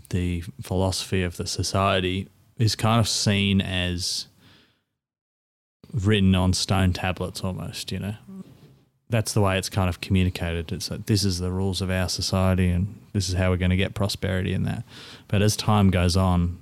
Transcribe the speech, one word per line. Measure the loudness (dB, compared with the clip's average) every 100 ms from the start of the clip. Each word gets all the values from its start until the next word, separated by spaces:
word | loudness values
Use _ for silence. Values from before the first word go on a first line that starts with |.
| -6
the | -4 -2 -4 -6 -12
philosophy | -4 0 0 0 -4 -2
of | -2 -4
the | -8
society | -6 -2 2 2 2 0 -4 -6 _ _ -2
is | 0 2
kind | 2 4
of | 2
seen | 0 2 2 4 2
as | 0 -2 -2 -4 -6 -6 -10 _ -20 _ _ _ _ _ _ _ _ _ _ _ _ _ -10
written | -2 2 4 4 4
on | 4
stone | 0 0 2 2
tablets | 2 -2 -4 -6 -6
almost, | -6 -6 -10 -12 -8
you | -6
know. | -6 -8 -14 -18 -20 -20 -20 _ _ _ -4
That's | -2 0
the | 2
way | 2 2
it's | -2
kind | 0 0
of | -2
communicated. | 0 2 2 0 -4 -4 -6
It's | -8 -8
like, | -8 0
"This | 0
is | 0 -2
the | -4
rules | -2 -2 -2
of | -2
our | -2 -2
society | -4 -2 2 2 4 2
and | 2 -2 -6 -6
this | -4 -2
is | 0
how | 2
we're | 2
gonna | 2 2
get | 0
prosperity," | -2 -4 -2 -4 -2 -2
and | -2 -4
that. | -6 -10 -18 -20 -20 -4
But | 2
as | 2 2
time | 2 4 4
goes | 4 4 4
on, | 4 2 0 -4